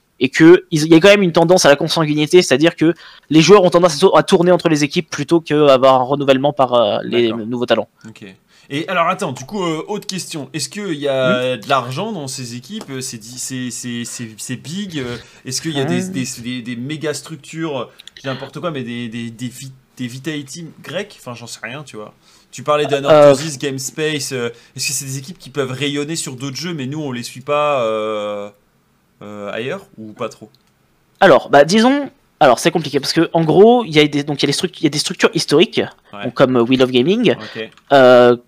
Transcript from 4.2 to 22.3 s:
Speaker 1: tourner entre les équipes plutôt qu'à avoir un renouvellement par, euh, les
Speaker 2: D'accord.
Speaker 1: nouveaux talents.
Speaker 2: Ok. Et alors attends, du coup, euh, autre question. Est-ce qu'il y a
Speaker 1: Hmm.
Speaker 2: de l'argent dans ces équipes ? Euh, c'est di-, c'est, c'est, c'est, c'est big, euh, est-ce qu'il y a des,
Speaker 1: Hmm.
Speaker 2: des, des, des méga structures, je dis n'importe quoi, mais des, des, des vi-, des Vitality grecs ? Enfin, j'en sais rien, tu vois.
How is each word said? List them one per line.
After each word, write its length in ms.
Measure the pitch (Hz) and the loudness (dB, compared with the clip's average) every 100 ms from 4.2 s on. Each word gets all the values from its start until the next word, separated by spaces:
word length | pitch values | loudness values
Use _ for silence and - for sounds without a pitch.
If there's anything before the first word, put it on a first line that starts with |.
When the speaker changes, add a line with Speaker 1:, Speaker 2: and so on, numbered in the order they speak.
Speaker 1:
tourner 300 | 151 185 175 | 4 2 4
entre 160 | 175 170 | 2 2
les 160 | 151 | 0
équipes 240 | 147 175 160 | -2 -4 -6
plutôt 320 | - 139 170 | -8 -2 -2
qu'à 320 | 160 151 147 | 0 2 4
avoir 220 | 131 135 131 | 6 6 4
un 60 | |
renouvellement 480 | 123 143 139 131 143 | 2 -2 2 2 2
par, 220 | 143 127 | 0 0
euh, 240 | 123 104 110 | 2 2 -2
les 280 | - 120 117 | -2 0 0
Speaker 2:
D'accord. 160 | 117 107 | -2 -6
Speaker 1:
nouveaux 180 | 120 120 | -6 0
talents. 220 | 113 101 _ 117 | 0 -2 _ -20
Speaker 2:
Ok. 200 | 107 98 92 _ _ - | -20 -20 -20 _ _ -12
Et 180 | 143 170 | -10 -6
alors 200 | 185 170 | -2 -2
attends, 240 | 185 185 | -2 -6
du 120 | 127 | -8
coup, 180 | - 208 | -12 -6
euh, 220 | 175 160 156 | -6 -6 -8
autre 180 | 208 - | -10 -10
question. 420 | 190 - 156 131 | -12 -10 -12 -10
Est-ce 160 | 156 135 | -10 -10
qu'il 240 | 202 202 | -10 -8
y 120 | 147 139 | -6 -4
a 500 | 131 127 127 127 123 | -2 0 -2 -4 -6
Speaker 1:
Hmm. 40 | |
Speaker 2:
de 80 | 107 | -2
l'argent 440 | 135 120 131 214 | -2 -2 -8 -8
dans 160 | 196 135 | -8 -10
ces 260 | 131 123 123 | -12 -12 -14
équipes ? 280 | 123 214 - | -14 -14 -12
Euh, 140 | 131 | -12
c'est 160 | 131 123 | -12 -14
di-, 200 | 107 127 | -16 -14
c'est, 320 | - 131 123 | -12 -10 -10
c'est, 340 | - 123 120 120 | -10 -10 -10 -10
c'est, 240 | - 117 107 | -12 -14 -14
c'est 180 | - 123 | -12 -12
big, 420 | 127 185 208 156 | -12 -12 -10 -10
euh, 180 | 123 120 - _ | -10 -12 -16 _
est-ce 160 | 131 131 | -10 -8
qu'il 160 | 160 143 | -6 -4
y 40 | |
a 40 | |
des, 160 | 135 180 185 | -4 -4 -4
Speaker 1:
Hmm. 40 | |
Speaker 2:
des, 120 | 139 123 - | -8 -8 -10
des, 200 | 117 127 | -10 -10
des 140 | 117 120 | -10 -10
méga 360 | 127 151 151 | -10 -8 -8
structures, 800 | 139 - 160 - 160 160 135 110 _ - | -8 -12 -18 -16 -10 -8 -8 -10 _ -20
je 80 | - | -16
dis 40 | 135 | -12
n'importe 320 | 127 135 151 | -10 -12 -10
quoi, 100 | 170 | -10
mais 120 | 143 | -8
des, 260 | 120 120 120 | -10 -10 -10
des, 200 | 117 117 | -10 -12
des 200 | 117 127 | -10 -14
vi-, 220 | - 135 - _ - | -12 -20 -20 _ -12
des 80 | 123 | -12
Vitality 600 | 131 160 151 135 175 165 - | -10 -10 -10 -12 -16 -18 -20
grecs ? 320 | - 165 208 - | -12 -10 -10 -14
Enfin, 140 | - | -18
j'en 120 | 117 117 | -16 -16
sais 120 | - | -16
rien, 200 | 110 135 | -14 -14
tu 140 | 139 107 | -16 -18
vois. 180 | 107 _ _ | -18 _ _